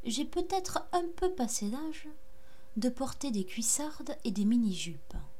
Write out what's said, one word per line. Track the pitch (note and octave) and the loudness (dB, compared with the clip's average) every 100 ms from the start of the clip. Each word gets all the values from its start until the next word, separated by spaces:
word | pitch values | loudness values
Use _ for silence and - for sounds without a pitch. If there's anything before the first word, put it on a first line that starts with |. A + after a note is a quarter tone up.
j'ai | B3 A3+ C#4+ | -2 0 0
peut-être | E4+ F4 F#4+ F#4 - - | 0 0 0 2 -2 2
un | F4 F4 - | 2 2 2
peu | F#4 | 2
passé | F#4 A#3 - G3+ | 2 0 0 0
l'âge | B3+ D#4+ D#4 D4+ D4+ - - - - - - | -2 -2 -2 -4 -6 -6 -6 -6 -8 -4 2
de | B3 | 2
porter | B3 C4+ - C#4+ | 2 -2 -2 0
des | G#3 F#3+ | 0 0
cuissardes | - A3 - D4+ D4+ D4 - | 0 2 2 0 -4 -4 -2
et | A#3 | -2
des | G3 G#3 | 2 6
mini-jupes. | A#3+ A3 F3+ E3+ D3 - D#3+ C#3+ | 6 4 2 -4 -4 -4 -4 -4